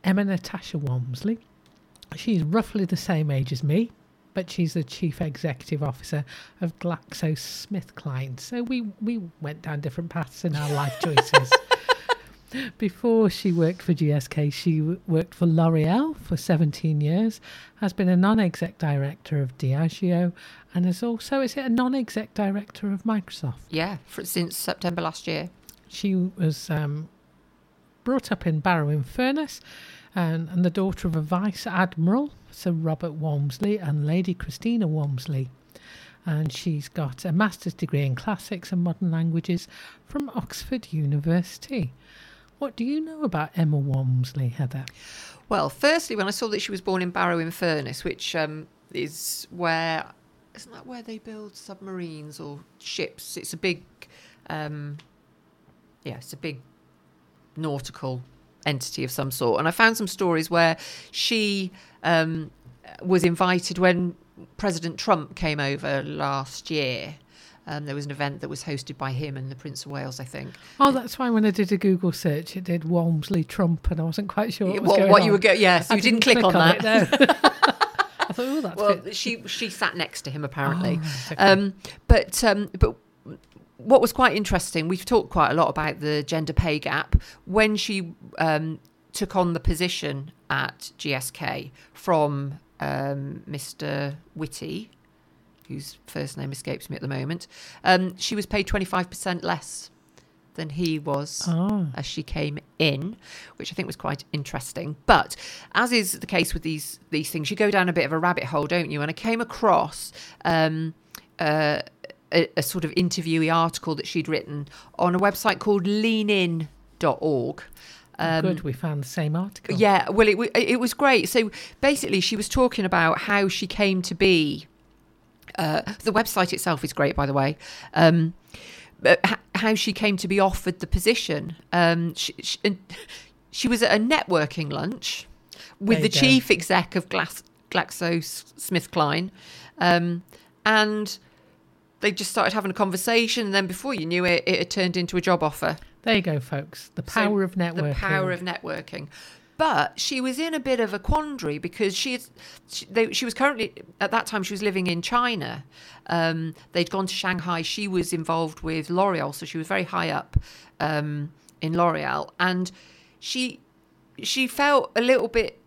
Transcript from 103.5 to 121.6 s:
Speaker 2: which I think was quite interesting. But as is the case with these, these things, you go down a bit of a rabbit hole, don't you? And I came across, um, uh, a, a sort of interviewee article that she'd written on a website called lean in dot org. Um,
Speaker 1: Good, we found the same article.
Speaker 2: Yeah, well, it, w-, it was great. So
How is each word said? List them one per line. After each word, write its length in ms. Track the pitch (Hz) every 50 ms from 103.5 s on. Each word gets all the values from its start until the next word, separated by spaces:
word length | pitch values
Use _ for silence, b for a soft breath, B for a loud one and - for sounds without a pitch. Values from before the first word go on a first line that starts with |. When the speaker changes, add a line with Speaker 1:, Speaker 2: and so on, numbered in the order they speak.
| B
Speaker 2:
which 160 | _ - -
I 20 | -
think 120 | - 165
was 100 | - 139
quite 280 | - - - 143 - - _
interesting. 640 | - 151 139 - - 143 127 - - - - 147 151 - _
But 300 | - 180 156 - - - B B B B B B B -
as 180 | 190 240 247
is 280 | 247 233 208 180 - -
the 60 | -
case 280 | - 196 175 165 - -
with 80 | 165
these, 380 | - 156 156 151 - - - - _ _
these 200 | - 151 156 -
things, 200 | - 160 151 -
you 60 | 202
go 140 | - 214 202
down 180 | 208 196 185 180
a 40 |
bit 120 | 160 170 139
of 80 | 139
a 60 | 160 160
rabbit 260 | 170 180 175 - -
hole, 220 | 123 165 151 147
don't 240 | 147 170 180 165 -
you? 120 | 147 147
And 80 | 143 151
I 20 |
came 280 | 160 - - 220 226 233
across, 720 | 240 226 - - 233 214 175 - - 156 - - - - B B B B B B -
um, 500 | 175 165 160 160 160 160 160 160 160 160 _ B B B B B B _ -
uh, 420 | 170 151 151 156 156 147 151 - - - _ _ - - - _ _ _
a, 160 | - 170 165 - -
a 60 | -
sort 220 | 139 - - 180 165
of 60 | 156
interviewee 600 | - - 180 175 - - 160 165 160 165 160 160
article 420 | 165 165 165 165 165 - - 165 156
that 100 | 143 -
she'd 220 | - - 170 151 -
written 400 | 160 - - - 147 147 143 B B B B B B -
on 160 | 175 175 175
a 40 | 175
website 400 | 196 202 202 - - 220 185 -
called 280 | - 214 208 202 175
lean 440 | 196 208 214 214 226 226 220 214 208
in 380 | 208 196 180 175 165 165 156 147 - - - _ _ _
dot 200 | - 156 - -
org. 420 | - 160 147 127 120 139 143 - - - B B B B B B B B - -
Um, 240 | - 165 160 160
Speaker 1:
Good, 200 | 156 185 175 156
we 100 | - 147
found 300 | 127 131 - 160 151 143
the 60 | 135 -
same 280 | - - 160 151 151
article. 380 | 170 185 202 - - - - 208
Speaker 2:
Yeah, 340 | 180 220 202 196 180 - -
well, 180 | 196 208 220
it, 60 | 208
w-, 180 | 202 185 240 - -
it 260 | 226 247 - 240 254
was 140 | 247 233 -
great. 340 | - 294 277 262 220 - 180
So 220 | - 254 226 208 B B